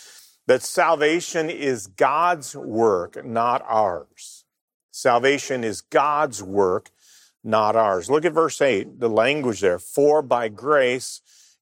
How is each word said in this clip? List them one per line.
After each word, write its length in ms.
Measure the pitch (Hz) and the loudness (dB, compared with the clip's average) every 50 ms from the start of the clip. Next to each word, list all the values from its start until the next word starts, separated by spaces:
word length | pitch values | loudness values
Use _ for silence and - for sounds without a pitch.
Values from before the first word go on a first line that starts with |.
| - - - - - _ _ _ _ | -20 -20 -20 -20 -20 _ _ _ _
that 160 | - 127 123 - | 2 2 2 0
salvation 880 | - - 180 165 165 165 147 151 151 165 175 - - - 165 156 165 | -2 0 0 2 2 2 2 2 2 2 0 -2 -4 -4 -4 -4 -4
is 380 | 151 107 143 135 127 110 - | -6 -4 -4 -4 -4 -4 -8
God's 680 | 98 _ - 143 131 143 160 170 175 175 151 127 - - | -14 _ 0 0 2 2 2 2 0 0 -2 -6 -12 -16
work, 680 | 139 123 - 104 113 117 110 98 87 87 - - - - | -14 -12 -6 0 2 4 4 4 2 -2 -6 -12 -16 -12
not 360 | 127 113 117 117 120 123 135 - | -6 -2 -2 0 0 0 -2 -2
ours. 800 | - 113 110 107 95 87 76 71 _ _ - - - - - _ _ _ _ _ _ _ _ _ _ | 0 2 2 2 2 -2 -4 -10 _ _ -20 -20 -20 -20 -20 _ _ _ _ _ _ _ _ _ _
Salvation 760 | - - - 131 120 120 123 139 143 139 - - 135 123 113 | -14 -2 0 2 2 4 2 2 0 0 -4 -6 -6 -4 -4
is 160 | 110 98 - | -6 -8 -8
God's 600 | - _ - 151 139 151 147 147 156 139 107 101 | -12 _ 0 0 0 2 0 0 -2 -4 -6 -12
work, 480 | 98 92 98 101 98 90 92 107 - - _ _ _ _ _ _ _ _ _ _ - | -12 -2 0 2 2 2 2 -2 -4 -10 _ _ _ _ _ _ _ _ _ _ -4
not 320 | 110 110 110 107 107 110 | 0 0 2 2 2 2
ours. 340 | 113 110 101 95 90 85 104 | 2 2 2 0 -2 0 0
Look 140 | 139 156 160 | 0 0 0
at 80 | 170 | 0
verse 300 | 151 160 165 143 - - | 0 0 0 0 0 0
eight, 400 | 143 135 110 95 - - - - | 0 2 2 0 -4 -6 -6 -4
the 80 | 117 113 | -2 0
language 500 | 107 110 113 135 147 151 135 120 104 92 | 2 2 2 2 0 0 -2 -4 -2 0
there. 180 | 101 90 87 | 0 0 0
"For 440 | 87 - - - 143 143 147 151 156 | 0 -6 -6 0 2 4 4 4 2
by 260 | 143 123 123 120 117 | 2 0 -2 -2 -2
grace 760 | 110 104 101 120 147 151 143 131 123 127 127 - - - - _ _ _ _ _ _ _ _ | -4 -8 -8 -2 0 2 2 2 2 0 -4 -6 -12 -14 -16 _ _ _ _ _ _ _ _